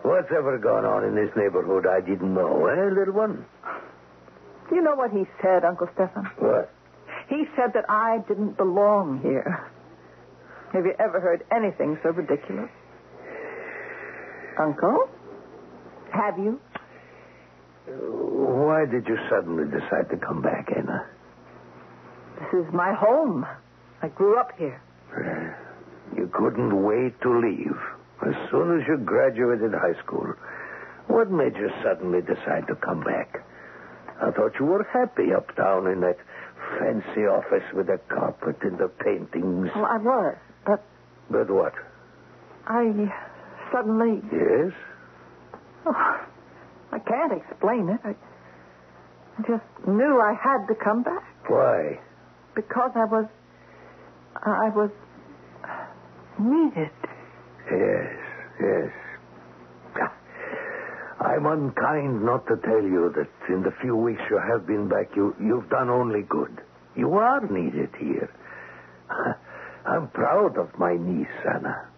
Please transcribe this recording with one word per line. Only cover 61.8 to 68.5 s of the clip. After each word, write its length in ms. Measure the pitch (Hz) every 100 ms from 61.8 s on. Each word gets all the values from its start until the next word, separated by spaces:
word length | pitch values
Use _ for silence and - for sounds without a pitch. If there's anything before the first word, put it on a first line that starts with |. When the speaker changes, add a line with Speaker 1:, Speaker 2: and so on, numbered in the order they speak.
| 135 151 143 120 110
Speaker 1:
not 200 | 123 -
to 100 | 110
tell 260 | 113 110
you 280 | 101 90 87 80
that 140 | 73 - -
in 100 | 92
the 80 | 95 -
few 140 | 127 113
weeks 260 | 117 107 -
you 80 | -
have 300 | - 117 90
been 200 | 107 101
back, 260 | 101 95 -
you, 200 | 101 -
you've 280 | 104 120 110
done 200 | 131 127
only 320 | 123 120 104
good. 380 | 95 - - 117 - - - -
You 180 | 127
are 260 | 180 226 277 220
needed 420 | 95 - 147 - -
here. 320 | 76 - - - -